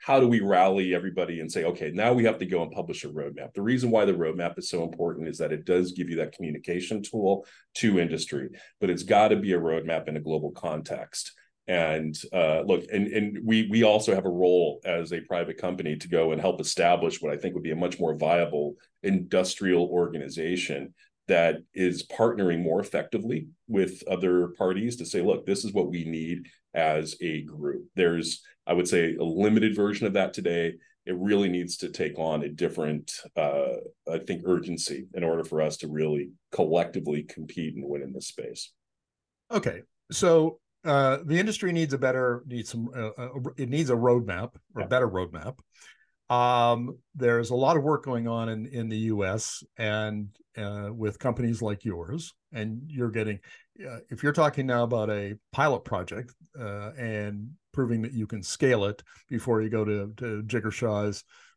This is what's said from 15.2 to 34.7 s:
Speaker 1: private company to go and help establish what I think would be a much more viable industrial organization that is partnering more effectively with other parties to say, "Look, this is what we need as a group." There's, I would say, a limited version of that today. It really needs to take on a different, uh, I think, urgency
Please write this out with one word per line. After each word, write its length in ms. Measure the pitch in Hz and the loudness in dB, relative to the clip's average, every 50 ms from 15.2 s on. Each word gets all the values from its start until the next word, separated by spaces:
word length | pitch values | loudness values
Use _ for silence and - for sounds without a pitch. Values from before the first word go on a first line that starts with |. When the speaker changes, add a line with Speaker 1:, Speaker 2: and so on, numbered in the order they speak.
Speaker 1:
private 360 | - - 92 85 85 78 - | -6 -4 -2 -2 -2 -4 -6
company 380 | - 95 90 90 - 85 78 76 | -6 -4 -4 -4 -4 -4 -4 -4
to 140 | 76 - 87 | -6 -4 0
go 240 | 85 82 82 80 78 | 2 4 4 4 2
and 80 | 78 | 2
help 180 | 92 92 90 - | 2 0 0 2
establish 640 | 78 - - - 85 87 87 87 87 78 - - | -2 -4 0 2 6 6 6 4 4 0 -2 -2
what 100 | 80 73 | -4 -4
I 60 | 73 | -4
think 160 | 73 - 90 90 | -2 -4 -4 -4
would 100 | 85 80 | -4 -4
be 80 | 82 | -4
a 40 | 78 | -2
much 220 | 85 90 87 - - | 0 -2 -2 0 0
more 180 | 87 80 76 | 0 0 0
viable 580 | 76 76 78 85 87 85 - - 73 76 73 - _ _ _ _ _ | 0 2 2 4 4 2 2 0 -2 -2 -4 -6 _ _ _ _ _
industrial 840 | - 98 98 92 90 87 - 92 92 185 - - 101 92 90 85 87 | -2 0 0 0 0 2 2 2 2 2 -2 -2 0 2 4 4 4
organization 1080 | 87 87 87 85 80 82 76 69 71 76 80 80 85 92 87 82 76 69 69 67 - _ _ _ _ _ _ _ | 2 2 0 0 0 -2 -8 -8 -8 -8 -6 -2 -2 -2 -2 -2 -4 -6 -6 -8 -10 _ _ _ _ _ _ _
that 300 | - 92 85 85 82 78 78 - _ - | 2 4 6 6 4 2 0 -8 _ -2
is 320 | 95 92 90 85 - - | 0 0 0 0 -2 -8
partnering 540 | - - - 113 117 - 104 95 87 85 85 | -10 0 2 2 2 4 2 2 2 2 2
more 200 | 87 80 82 101 | 0 0 0 0
effectively 640 | 101 - - 76 - - - 104 107 113 - 78 - - - _ _ | -2 -2 -4 -4 -4 -2 -6 -4 -4 -4 -4 -6 -6 -10 -18 _ _
with 360 | - 107 98 92 92 - - - - | -2 2 2 2 2 -2 -10 -6 -4
other 400 | 92 87 95 90 90 90 87 87 - | -4 0 2 4 4 4 2 2 -2
parties 400 | - 95 92 92 98 113 120 120 | -2 0 0 0 0 -2 -4 -4
to 80 | - - | -6 -10
say, 160 | - - 90 | -4 -2 0
"Look, 240 | 87 104 - - - | 2 2 0 0 0
this 180 | 92 101 - - | -2 -2 -2 -2
is 80 | 101 | -2
what 180 | 98 101 90 - | 0 0 0 0
we 140 | 87 85 80 | -2 -4 -4
need 440 | 82 82 80 80 82 87 87 - - _ _ _ _ - | -4 -4 -4 -4 -4 -6 -8 -8 -16 _ _ _ _ -2
as 420 | 82 80 78 76 78 78 76 - - | 0 2 2 2 0 -2 -4 -8 -6
a 220 | 87 82 78 76 73 | -6 -4 -4 -4 -8
group." 420 | 76 73 73 73 71 67 - - - - | -10 -12 -8 -6 -6 -6 -6 -10 -8 0
There's, 460 | 95 90 85 85 82 76 - - - _ - _ _ - | 4 4 4 4 2 -2 -4 -6 -10 _ -20 _ _ -2
I 60 | - 87 | 0 2
would 140 | 87 87 | 2 2
say, 280 | 90 90 87 82 82 - | 2 2 2 2 2 0
a 80 | - 82 | 0 -2
limited 500 | 82 80 92 104 107 110 110 110 110 98 | -2 2 2 4 4 6 6 4 2 2
version 340 | 104 101 104 104 - 113 | 2 0 0 0 0 -2
of 60 | 101 95 | 0 2
that 200 | 101 92 - - | 2 0 0 -2
today. 400 | 101 92 85 85 85 85 82 82 - _ _ _ _ _ | -2 -2 0 0 2 0 -2 -4 -6 _ _ _ _ _
It 100 | 90 92 | -6 -6
really 320 | 90 95 104 104 101 101 | -2 0 2 2 4 4
needs 300 | 90 90 87 87 87 - | 2 0 -2 -2 -4 -6
to 120 | - 90 82 | -8 -8 -8
take 300 | - - 82 76 73 82 | -4 -4 -4 -4 -2 -2
on 240 | 80 80 78 76 71 | -2 -2 -2 -2 -4
a 60 | 71 | -6
different, 640 | 76 78 87 80 - - 78 76 76 73 - - - - - - - | -4 -2 -2 -2 -2 -2 -2 -2 -2 -4 -4 -8 -14 -14 -14 -8 -2
uh, 380 | 85 78 71 71 71 69 65 64 - - - - _ - 82 | 0 0 2 2 0 0 0 -2 -6 -8 -12 -18 _ -8 -6
I 60 | 82 | -6
think, 240 | 82 - - 90 82 85 | -6 -4 -4 -6 -4 2
urgency 600 | 92 90 82 - 90 | 2 2 2 2 -4